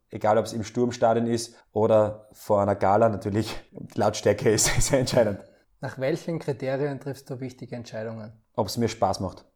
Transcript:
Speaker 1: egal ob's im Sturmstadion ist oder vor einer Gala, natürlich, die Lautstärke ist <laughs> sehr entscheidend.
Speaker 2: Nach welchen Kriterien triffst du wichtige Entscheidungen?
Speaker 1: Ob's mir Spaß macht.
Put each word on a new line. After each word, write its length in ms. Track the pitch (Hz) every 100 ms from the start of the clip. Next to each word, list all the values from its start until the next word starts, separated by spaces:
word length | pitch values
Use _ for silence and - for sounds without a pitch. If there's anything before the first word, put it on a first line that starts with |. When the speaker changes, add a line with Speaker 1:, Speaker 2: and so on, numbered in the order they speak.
| _
Speaker 1:
egal 280 | 107 107 110
ob's 140 | 110
im 120 | 113
Sturmstadion 640 | 101 123 123 117 117 113 117
ist 300 | 117 117 - _
oder 560 | 104 110 110 107 107 -
vor 280 | - - 104
einer 140 | 101 101
Gala, 320 | 98 107 117
natürlich, 480 | 101 104 101 110 - -
die 260 | - - -
Lautstärke 520 | 104 - 110 101 113
ist 160 | 107 -
<laughs> 120 | -
sehr 180 | - 135
entscheidend. 440 | 127 127 107 98 - _ _ _
Speaker 2:
Nach 180 | 131 -
welchen 400 | 131 160 - 165
Kriterien 600 | - 139 131 135 147 135
triffst 300 | 143 131 -
du 100 | 131
wichtige 360 | 131 123 123 123
Entscheidungen? 560 | 117 113 113 113 107 - _ -
Speaker 1:
Ob's 200 | 101 -
mir 120 | 113
Spaß 320 | - 95 95
macht. 240 | 95 - -